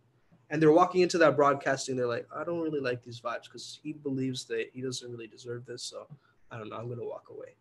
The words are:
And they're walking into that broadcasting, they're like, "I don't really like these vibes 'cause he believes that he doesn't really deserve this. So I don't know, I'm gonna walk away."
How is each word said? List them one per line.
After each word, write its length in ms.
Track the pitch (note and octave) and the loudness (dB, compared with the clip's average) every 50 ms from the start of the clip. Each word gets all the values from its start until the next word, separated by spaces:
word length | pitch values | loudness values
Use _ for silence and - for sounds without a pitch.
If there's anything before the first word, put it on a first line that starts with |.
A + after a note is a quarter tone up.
| _ _ _ _ _ _ _ _ _ _ | _ _ _ _ _ _ _ _ _ _
And 120 | D3+ D3+ | 0 6
they're 100 | D#3+ D#3 | 8 8
walking 300 | D3+ E3+ F3+ F3+ - F#3 | 8 8 6 6 4 4
into 160 | F3+ F3 - F3 | 2 2 4 6
that 160 | D#3+ D3+ C3+ B2+ | 6 6 6 6
broadcasting, 580 | D3 C#3+ C#3 C3+ - D3 C3+ C3 - - C3 | 6 6 4 4 2 0 -2 -2 -2 -4 -4
they're 120 | B2+ B2 A#2+ | -2 -2 -2
like, 200 | A#2 A#2+ - - - | -2 -4 -6 -8 -10
"I 80 | D3 D#3 | -8 -6
don't 160 | E3 E3+ E3+ | -4 -4 -4
really 220 | E3 D#3 D#3 D3 | -2 -2 -2 -2
like 220 | C3+ B2 B2 A#2+ A#2 | -2 -2 -4 -4 -6
these 180 | B2 A#2 A#2 | -12 -14 -10
vibes 280 | - A#2+ A#2 A2 - - | -8 -8 -8 -8 -10 -14
'cause 300 | - A#2+ - - - - | -16 -16 -16 -16 -16 -12
he 120 | - D3+ D3 | -12 -12 -10
believes 500 | D3 D3 C#3+ C3+ C3 C3 C3 B2+ B2+ - | -8 -6 -4 -4 -2 -2 -4 -4 -6 -6
that 260 | - A#2 A2+ A2 - - | -6 -4 -4 -4 -6 -8
he 80 | B2+ | -8
doesn't 280 | B2+ C3 B2 B2 B2 B2 | -8 -6 -6 -8 -10 -12
really 180 | A#2+ A#2 A2+ A2 | -12 -12 -14 -16
deserve 380 | A2 - A#2+ B2 A#2+ A#2+ B2 | -18 -16 -12 -10 -10 -10 -10
this. 180 | B2 A#2+ B2 - | -12 -12 -12 -12
So 240 | - - G#2+ G#2 - D3+ - _ _ _ _ _ _ | -12 -12 -14 -14 -16 -18 -20 _ _ _ _ _ _
I 60 | B2+ A#2 | -14 -14
don't 120 | A2 G#2+ | -12 -10
know, 60 | G#2 | -10
I'm 140 | G#2+ A#2 A#2+ | -10 -10 -10
gonna 160 | A#2+ A#2 A2 | -10 -8 -8
walk 240 | - - - - - | -10 -10 -12 -14 -16
away." 260 | - - - - - _ | -18 -16 -16 -18 -18 _